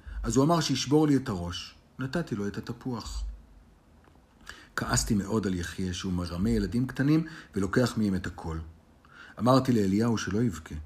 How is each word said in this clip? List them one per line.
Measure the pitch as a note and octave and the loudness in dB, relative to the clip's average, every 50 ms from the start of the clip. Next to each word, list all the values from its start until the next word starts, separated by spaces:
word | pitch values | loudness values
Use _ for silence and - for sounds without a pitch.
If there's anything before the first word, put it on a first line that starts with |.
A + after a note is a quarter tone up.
| - - - - | -12 -12 -8 -6
אז | - A#2 A2 | -2 2 4
הוא | C3 C#3 | 6 6
אמר | D#3+ E3+ D#3+ | 6 4 4
שישבור | D3 - C3+ B2+ - B2 D3 D3+ D#3 | 2 0 0 -2 0 4 4 4 6
לי | D3 C#3 | 6 4
את | B2 C3 A#2+ | 2 2 0
הראש. | G2+ F2 E2+ F2 F2+ - - - - - - _ _ - | -4 -4 -4 -6 -8 -8 -10 -14 -18 -20 -20 _ _ -8
נתתי | C3 C3 C3 F3 E3 - - | -8 -4 -4 -4 -4 -4 -4
לו | G2+ G3+ | -4 -4
את | G3+ G3+ | -4 -6
התפוח." | A2 - - B2+ - - C3+ A#2+ G#2+ - - - - - - - - - - - - - - - _ _ - - - - - - - _ _ _ - - - - - - - - | -8 -8 -10 -10 -10 -8 -8 -8 -8 -8 -8 -8 -8 -8 -8 -10 -12 -18 -20 -20 -20 -20 -20 -20 _ _ -20 -20 -20 -20 -20 -20 -20 _ _ _ -20 -20 -20 -18 -18 -18 -10 -8
כעסתי | - - - B2 A#2 - - A2+ | -6 -2 0 0 0 2 2 2
מאוד | G2 F2+ G2+ A2+ A2 F#2+ | 0 0 0 0 0 0
על | G2 F#2 | 0 -2
יחיה | F2 E2+ - - - F#2+ F#2 F2 | -2 -4 -6 -6 -6 -4 -4 -4
שהוא | - - F#2+ | -4 -4 -2
מרמה | F2+ F2 F2 D#2+ E2+ F2 G2 A#2 | -2 -2 -2 -4 -2 -2 0 2
ילדים | A#2 G#2 G2+ F2+ A#2+ A#2+ C3+ | 2 2 0 0 0 -2 -2
קטנים | C3 - - C3 C#3+ D#3 D#3+ E3 - - - - - - | -2 -2 0 2 4 4 2 2 -2 -8 -16 -14 -6 -4
ולוקח | G2 G2 F#2+ - B2+ B2 A#2+ - | -2 -2 2 4 4 2 2 2
מהם | A2 G#2+ G2+ F#2 | 0 0 2 0
את | F2+ - | 0 -2
הכל. | - - - - E2 D#2+ D#2+ D#2+ D#2+ - - - - - _ - - - - - - - - | -6 -8 -10 -8 -8 -8 -8 -8 -10 -16 -20 -20 -20 -20 _ -20 -20 -20 -20 -20 -16 -8 0
אמרתי | G#2 B2 C3+ C3 C3 C3+ | 4 6 6 6 6 4
לאליהו | A#2+ G#2+ G2 F#2+ G2 G#2+ A#2 A#2+ A2 G2 | 4 4 4 4 4 2 2 2 2 0
שלא | - - F#2+ A2 | -2 -2 0 0
יבכה. | B2 A2+ E2 D#2 - - D#2+ D#2 D#2 | 0 0 -2 -4 -10 -10 -10 -12 -12